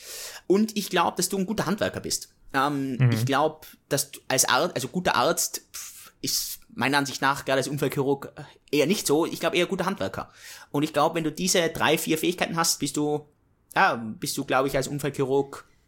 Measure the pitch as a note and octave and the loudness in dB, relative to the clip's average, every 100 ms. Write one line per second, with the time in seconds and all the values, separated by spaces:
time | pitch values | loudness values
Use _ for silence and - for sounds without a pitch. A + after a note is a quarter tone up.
0 | - - - - - G3 A3 G#3 - F3 | -16 -14 -14 -8 2 2 2 -2 -2 2
1 | F#3 - F3+ G3 F#3 G#3+ D#3 G3+ F#2 F#2+ | 2 0 -2 -2 -2 -2 -2 0 -2 -2
2 | E2 - - _ - C3+ C#3+ C#3+ C3+ A#2+ | -6 -6 -8 _ -4 0 0 0 -4 2
3 | B2+ A2+ B2 C3+ D3+ - - - - C#3 | 2 2 2 2 0 -2 -20 -16 -4 -2
4 | - - - C3 - B2+ F3 - B2 F3+ | -2 -8 -4 0 4 4 2 -2 -4 -2
5 | F3+ - C#3 F#3 - - _ - - - | 2 4 4 2 -2 -6 _ -16 -14 -16
6 | - - - - - - - - B2+ C#3+ | -20 -8 -4 -2 -4 -10 -12 -4 0 2
7 | C3+ - C#3 C#3 - C3+ B2+ C#3+ C#3 D3 | 0 0 0 0 0 0 0 -2 -2 0
8 | C3 C#3 - - C#3+ - - D3 C#3 G#3 | 0 -2 -4 -14 -20 -16 -2 2 4 2
9 | - D3 E3+ - E3 F3 F3 F#3 F3+ G3+ | 2 2 2 0 0 0 0 0 -2 -2
10 | F#3+ - - - - - - C#3+ D3 D3 | -6 -6 -12 -16 -20 -20 -6 -2 0 2
11 | D#3 E3 D#3 D3 F3+ F#3+ E3 - A2+ D#3+ | 2 2 -4 -2 0 2 2 2 2 2
12 | - D#3 E3 F3 - E3 E3 - C#3+ D3 | 0 0 0 -2 -2 0 0 0 -2 -2
13 | D3 D3 D3 _ _ _ _ D#3 F#3 B2 | 0 -2 -6 _ _ _ _ 2 4 2
14 | A2 - D3 - C3 C3 C#3 C#3 C#3 C#3+ | -6 -8 -6 -4 0 2 2 0 -2 -4
15 | D3 C#3+ C3 C#3 C#3 - - _ | -4 -2 0 0 0 -8 -18 _